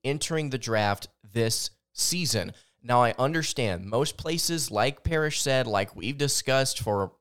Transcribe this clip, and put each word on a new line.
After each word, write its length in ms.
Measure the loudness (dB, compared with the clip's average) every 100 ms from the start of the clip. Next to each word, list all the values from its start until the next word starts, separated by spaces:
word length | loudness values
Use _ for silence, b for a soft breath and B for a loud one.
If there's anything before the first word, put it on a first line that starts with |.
entering 460 | -4 -2 -2 -2 -2
the 80 | -4
draft 500 | 0 2 2 0 -4 _ -6
this 380 | 0 0 0 -4 -10 _
season. 600 | -4 -2 0 0 -2 -2 b b b
Now, 200 | 2 4
I 120 | 4 4
understand 680 | 0 0 -2 -2 -2 -2 -2
most 300 | -2 -2 -4
places, 540 | -4 -2 0 -2 -2
like 320 | 0 0 0
Parrish 380 | -2 0 0 0
said, 260 | 0 2 2
like 300 | 0 0 -4
we've 220 | -6 -2
discussed 640 | 0 0 2 2 2 -2
for 320 | 0 0 0 -6